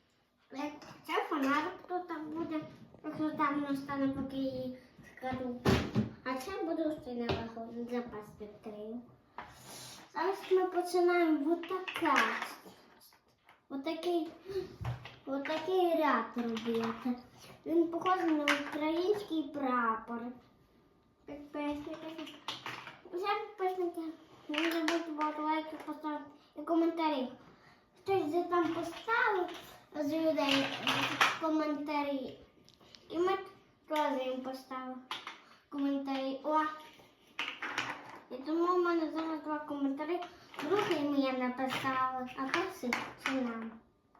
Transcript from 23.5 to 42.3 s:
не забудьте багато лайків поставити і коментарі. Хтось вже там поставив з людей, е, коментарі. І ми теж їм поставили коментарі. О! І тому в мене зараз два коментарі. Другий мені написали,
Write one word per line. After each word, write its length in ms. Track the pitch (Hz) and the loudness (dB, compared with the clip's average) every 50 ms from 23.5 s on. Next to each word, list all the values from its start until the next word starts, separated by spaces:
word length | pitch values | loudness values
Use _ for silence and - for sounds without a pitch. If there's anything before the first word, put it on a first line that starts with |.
| - - 370 370 370 370 359 339 - 339 320 320 - - - - - - - - | -6 -2 0 0 0 0 -2 -2 -2 -4 -6 -8 -8 -10 -16 -20 -20 -20 -8 -4
не 240 | 302 302 330 330 320 | 0 2 2 2 2
забудьте 380 | 339 320 311 339 330 330 330 | 2 2 2 2 0 0 -2
багато 320 | 302 294 311 302 302 302 302 | -2 0 0 0 0 0 0
лайків 360 | 311 311 311 311 311 311 - - | 0 2 0 0 -4 -8 -10 -8
поставити 380 | 311 294 285 - 302 302 294 285 - - - - - _ | -8 -8 -6 -4 -4 -4 -4 -8 -10 -16 -20 -20 -16 _
і 60 | 311 294 | -12 -2
коментарі. 680 | - 339 330 330 339 330 339 311 302 294 262 247 240 - - - - - - - - - - _ _ _ - - | 2 4 4 4 4 2 2 2 2 2 2 0 -4 -6 -12 -18 -20 -20 -20 -20 -20 -20 -20 _ _ _ -10 0
Хтось 200 | - 392 370 311 | 2 2 4 4
вже 200 | 294 302 349 349 | 4 2 2 2
там 320 | 349 349 359 330 311 339 | 4 4 4 4 4 2
поставив 720 | 339 320 - - - - 453 466 480 494 440 415 370 349 330 - - - - - - - - - | 0 -2 -4 -6 -8 -2 0 2 4 4 4 4 2 2 0 -4 -10 -12 -16 -18 -20 -20 -10 -4
з 180 | 302 302 285 311 | -2 0 0 2
людей, 420 | 320 320 320 311 302 277 277 269 277 | 4 4 4 4 4 4 4 4 4
е, 60 | 269 269 - - - - - - - - - - - - - - | 4 2 -2 -2 -2 0 0 0 0 -2 2 4 4 4 4 2
коментарі. 1000 | 320 320 311 311 311 302 294 277 294 311 302 294 285 285 277 262 247 - - - - - _ - - - - _ - - - - - - | 0 2 2 2 2 2 0 -2 -2 -2 -2 0 0 0 -2 -2 -4 -6 -10 -14 -18 -20 _ -20 -20 -20 -20 _ -20 -20 -20 -20 -14 -6
І 100 | - 330 | 0 2
ми 200 | 359 370 381 381 381 - - - - - _ _ _ - | 4 4 4 2 0 -8 -14 -20 -20 -20 _ _ _ -2
теж 380 | 311 302 294 285 269 254 254 | 0 2 2 4 2 2 0
їм 140 | 254 254 254 | 0 -2 -2
поставили 560 | 254 262 262 - - - 269 262 254 254 254 254 - - - - - - - - - - - - _ _ | -4 -6 -8 -8 -8 -8 -8 -8 -6 -8 -8 -10 -10 -10 -10 -10 -10 -12 -14 -16 -18 -20 -20 -20 _ _
коментарі. 720 | - 285 277 277 277 277 277 277 269 269 269 269 262 - - | -2 0 2 2 2 0 0 -2 -2 -2 -2 -2 -4 -2 0
О! 160 | 294 302 311 311 302 - - - - - - - - - _ - - - - - - - - - - - - - - - - - - - - - - | 2 4 4 4 2 -2 -8 -14 -18 -20 -20 -20 -20 -20 _ -20 -12 -8 -6 -6 -6 -6 -6 -8 -6 -4 -4 -4 -4 -6 -10 -12 -14 -16 -16 -14 -12
І 40 | 240 | -10
тому 320 | 262 269 302 311 330 339 | -8 -4 0 2 2 4
в 180 | 349 370 359 349 | 4 4 4 4
мене 260 | 349 339 330 320 294 | 4 4 2 2 0
зараз 300 | 285 320 320 320 320 302 - | -2 -2 -2 -2 -4 -4 -2
два 160 | 302 302 294 | -4 -4 -4
коментарі. 640 | 302 - 294 285 277 269 277 285 302 302 349 349 - - - - - - - - 277 311 | -4 -4 -2 0 0 0 0 0 -2 -2 -2 -2 -2 -6 -10 -18 -20 -16 -10 -6 -2 2
Другий 320 | 381 415 415 - 349 302 | 2 2 4 2 2 2
мені 320 | 285 294 285 277 262 262 262 | 2 2 2 2 2 2 2
написали, 960 | 254 254 247 247 - 269 254 - - - 269 269 262 262 262 262 254 254 254 | 2 0 0 0 0 0 0 0 0 0 0 2 2 2 2 0 -2 -6 -6